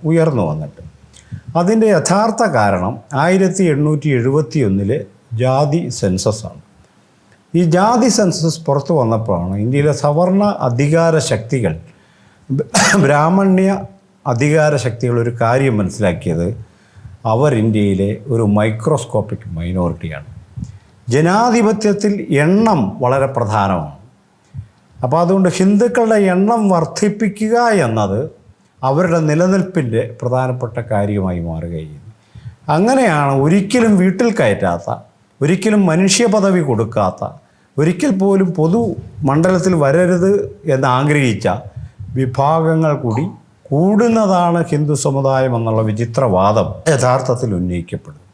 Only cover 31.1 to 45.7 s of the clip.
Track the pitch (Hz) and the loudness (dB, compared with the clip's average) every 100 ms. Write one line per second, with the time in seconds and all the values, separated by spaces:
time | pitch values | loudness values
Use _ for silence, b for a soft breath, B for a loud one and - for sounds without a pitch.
31.1 | 104 92 87 82 80 85 85 78 73 107 | -2 -2 -4 -6 -6 -8 -10 -12 -16 -20
32.1 | - B B B B - 151 208 277 240 | -20 B B B B -4 0 2 2 2
33.1 | 151 143 135 139 190 196 247 226 202 180 | 2 0 2 2 2 0 0 2 4 2
34.1 | 190 240 - 127 101 95 85 - 113 - | 2 -2 2 0 0 -2 -4 -6 -10 -10
35.1 | _ _ _ 143 190 214 214 190 160 190 | _ _ _ -2 0 2 2 2 2 2
36.1 | 190 233 214 196 185 147 113 113 113 95 | 2 2 2 2 2 0 -2 -2 0 -2
37.1 | - 104 - b b b - 151 180 294 | -2 -10 -12 b b b -2 0 0 0
38.1 | 190 196 196 190 160 160 202 226 165 - | 0 2 2 0 0 0 2 -2 -6 -12
39.1 | - 139 143 180 185 185 175 143 156 180 | -6 0 2 2 2 2 2 2 2 2
40.1 | 180 185 202 - - - 135 135 127 147 | 2 2 0 -2 -10 -2 0 2 2 2
41.1 | 147 131 98 98 104 - B B B - | 2 2 0 -2 -4 -8 B B B -10
42.1 | 123 131 127 139 160 160 160 160 143 123 | -4 -4 0 0 2 2 0 0 0 -2
43.1 | 110 156 - _ _ - 139 180 208 240 | -2 -4 -8 _ _ -4 0 2 2 2
44.1 | 226 208 185 175 170 165 147 147 147 151 | 2 2 2 2 0 0 -2 0 0 0
45.1 | 139 135 135 131 120 113 | 0 0 2 0 0 0